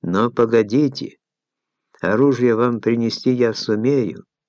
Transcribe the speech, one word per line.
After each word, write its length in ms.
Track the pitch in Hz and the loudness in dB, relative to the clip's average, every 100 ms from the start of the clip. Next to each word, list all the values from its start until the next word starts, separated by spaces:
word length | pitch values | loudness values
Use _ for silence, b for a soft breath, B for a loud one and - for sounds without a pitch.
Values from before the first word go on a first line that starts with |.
| 85 | -2
Но 240 | 92 117 | -2 0
погодите, 840 | 117 117 117 104 123 147 135 - _ _ _ _ _ _ _ _ _ | 0 2 2 2 0 0 -4 -14 _ _ _ _ _ _ _ _ _
оружие 520 | 87 110 139 123 123 | -2 2 2 2 2
вам 280 | 113 123 117 | 2 0 0
принести 500 | 113 117 113 - 131 | -2 0 -2 -2 -2
я 220 | 127 117 | 0 0
сумею 720 | 107 - 107 120 143 107 - - _ | -2 -4 -2 0 0 -2 -8 -18 _